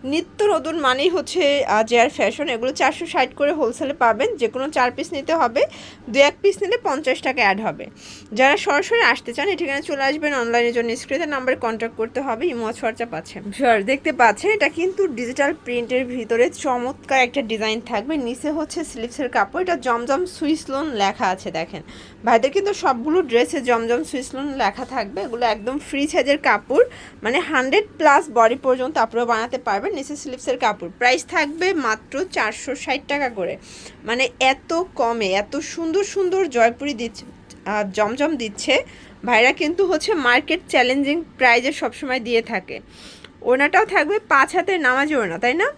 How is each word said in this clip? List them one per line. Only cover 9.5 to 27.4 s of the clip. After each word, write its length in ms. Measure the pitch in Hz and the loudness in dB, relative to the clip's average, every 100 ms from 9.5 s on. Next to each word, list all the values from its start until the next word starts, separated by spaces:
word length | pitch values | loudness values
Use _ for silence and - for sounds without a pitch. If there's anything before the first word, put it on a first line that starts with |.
| 359 | -2
ঠিকানায় 300 | 330 277 294 | -2 -4 -4
চলে 140 | 285 | -2
আসবেন। 280 | 269 302 294 | 0 0 -2
অনলাইনের 400 | 277 233 240 240 240 | -2 0 2 2 0
জন্য 120 | 233 247 | -2 -4
স্ক্রিনের 340 | - 277 320 | -4 -4 -2
নাম্বারে 220 | 277 254 262 | -4 -2 -2
কন্ট্যাক্ট 400 | 233 226 226 226 | -2 -4 -6 -6
করতে 240 | 226 262 | -6 -4
হবে, 240 | 269 233 349 | -4 -2 -2
ইমো, 120 | 240 220 | -2 -6
WhatsApp 400 | 226 240 220 233 160 | -4 -6 -4 -8 -8
আছে। 160 | - 208 | -10 -12
ভিউয়ার, 380 | 202 202 262 220 | -12 -2 2 2
দেখতে 260 | 202 277 320 | 2 -2 -2
পাচ্ছেন 380 | 262 233 208 392 | 2 2 4 0
এটা 180 | 427 294 | 0 0
কিন্তু 340 | 302 359 381 381 233 | 0 -4 0 -2 -2
ডিজিটাল 320 | 240 262 285 330 | -8 0 -2 -2
প্রিন্টের 400 | - 240 233 254 | -6 -6 -2 -2
ভিতরে 400 | 254 247 220 233 247 - | -2 -6 -2 2 2 0
চমৎকার 540 | 294 247 247 277 - 269 247 | -4 -2 -4 -8 0 2 2
একটা 140 | 262 | 0
ডিজাইন 360 | 226 220 220 220 226 | -4 -2 -2 -4 -4
থাকবে। 240 | 233 247 311 240 | -6 -2 -4 -4
নিচে 200 | 247 285 311 | -4 -4 -4
হচ্ছে 220 | 302 - | -4 -6
স্লিভসের 460 | 311 254 233 - 262 254 | -8 -8 -10 -6 -2 0
কাপড়, 260 | 202 - | 0 -2
এটা 120 | 370 339 | -2 -2
জমজম 440 | 254 233 240 277 359 | 0 -2 0 -2 -2
সুইস 360 | - 294 311 - | -4 -2 -2 -2
লোন 140 | 269 320 233 | -4 -4 0
লেখা 240 | 196 - 214 | 0 0 -2
আছে। 140 | 190 202 | -2 -6
দেখেন 320 | 170 170 175 - - - - | -6 -8 -10 -16 -20 -20 -6
ভাইদের 260 | 226 233 262 330 | 2 4 4 0
কিন্তু 160 | 392 | 0
সবগুলো 440 | 403 330 254 277 349 | 0 0 0 2 0
ড্রেসে 380 | 311 226 269 320 247 | 4 2 2 0 0
জমজম 340 | 233 226 240 311 | 0 2 -2 -2
সুইস 180 | 269 262 | -6 -8
লোন 140 | 262 285 269 | -8 -6 -2
লেখা 220 | 214 202 | -2 -2
থাকবে। 360 | 254 262 202 294 392 | -8 -6 -6 -6 -6
এগুলো 180 | 233 240 | -2 0
একদম 320 | 220 208 277 | 0 -4 -8
ফ্রি 240 | - 277 285 | -6 -2 0
সাইজের 260 | 247 254 277 | 0 2 2
কাপড়, 480 | 277 208 - 285 494 - - - | 2 2 2 2 2 -2 -20 -8
মানে 160 | 208 | -2
হান্ড্রেড 480 | 262 | 0